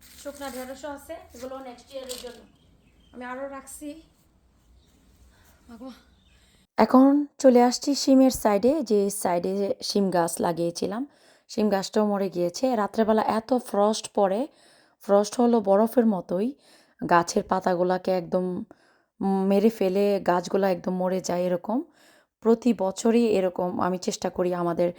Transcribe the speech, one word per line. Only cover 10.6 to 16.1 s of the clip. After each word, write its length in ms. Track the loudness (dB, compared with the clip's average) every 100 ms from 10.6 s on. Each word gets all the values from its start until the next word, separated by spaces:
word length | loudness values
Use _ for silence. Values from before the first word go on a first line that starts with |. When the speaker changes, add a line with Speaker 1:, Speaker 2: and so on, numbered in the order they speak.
| -4 -4 -6 -6 -10 _ _ _ _
Speaker 2:
শিম 200 | -2 0
গাছটাও 380 | 0 -2 0 0
মরে 220 | 0 -2
গিয়েছে। 480 | -2 -4 -2 -2 0
রাত্রেবেলা 460 | -2 0 2 2
এত 360 | 0 -2 -2 -4
ফ্রস্ট 500 | -2 0 0 0 -4
পড়ে, 340 | 0 0 0 -6 _ _ _ _ _
ফ্রস্ট 400 | 2 2 2 2
হলো 200 | 2 2
বরফের 460 | 2 2 4 2
মতোই, 480 | 2